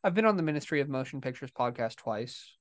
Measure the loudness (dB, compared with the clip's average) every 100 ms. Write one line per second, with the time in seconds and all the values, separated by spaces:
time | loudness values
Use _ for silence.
0 | 2 4 4 4 2 0 0 0 0 -2
1 | -4 -6 -6 -6 -12 -2 -2 0 -4 -4
2 | -6 -4 -6 -10 -18 _